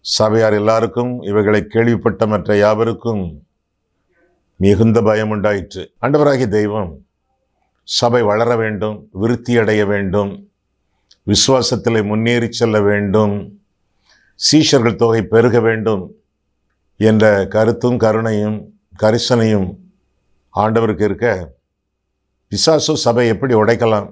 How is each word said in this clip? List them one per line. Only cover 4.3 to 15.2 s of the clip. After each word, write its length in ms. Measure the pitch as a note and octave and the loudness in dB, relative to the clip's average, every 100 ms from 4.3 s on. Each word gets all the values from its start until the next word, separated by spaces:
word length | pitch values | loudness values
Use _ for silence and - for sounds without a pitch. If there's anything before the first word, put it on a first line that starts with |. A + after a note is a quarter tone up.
| _ _ _ | _ _ _
மிகுந்த 460 | F#2+ G#2 A2+ A2+ | 2 4 4 4
பயம் 280 | G#2+ G#2+ G#2+ | 2 0 -2
உண்டாயிற்று. 640 | G#2+ G2+ G2+ E2 F#2 E2+ _ | -2 0 -2 -4 -14 -16 _
ஆண்டவராகிய 480 | A#2+ D3 D3 C3+ B2 | -2 2 2 2 0
தெய்வம் 580 | G#2 G#2 G#2+ F#2 C#2 _ _ _ _ _ _ _ _ | 0 -2 -4 -8 -12 _ _ _ _ _ _ _ _
சபை 400 | - - A#2+ B2 | -8 -2 0 2
வளர 340 | G#2+ G#2+ A#2 A#2 | 2 0 0 0
வேண்டும், 520 | A2 G#2+ G#2+ G#2+ - | -2 -4 -6 -8 -14
விருத்தி 440 | F#2 A2 A#2+ - A#2+ | -4 -2 -2 0 0
அடைய 300 | G#2+ G#2+ G2+ | 2 0 0
வேண்டும், 640 | G2+ G2 G2+ G2+ F#2+ - _ _ _ _ _ _ _ - | -2 -2 -2 -2 -6 -20 _ _ _ _ _ _ _ -2
விசுவாசத்திலே 760 | G#2 - C3 A#2 A#2 G2+ A2+ | 0 2 2 2 -2 0 -2
முன்னேறி 440 | G#2 G#2+ A2+ A#2+ A#2 | -2 -2 0 0 -2
செல்ல 260 | A#2+ A#2 G#2+ | -2 0 2
வேண்டும், 520 | G2+ G#2 G2+ G2+ G#2 G#2 F#2+ - _ _ _ _ _ _ _ _ | 2 0 0 0 0 -2 -10 -20 _ _ _ _ _ _ _ _
சீஷர்கள் 580 | - D3+ D#3 C#3 A2+ G2+ | 0 2 4 2 2 0
தொகை 220 | A#2 A2+ | 0 0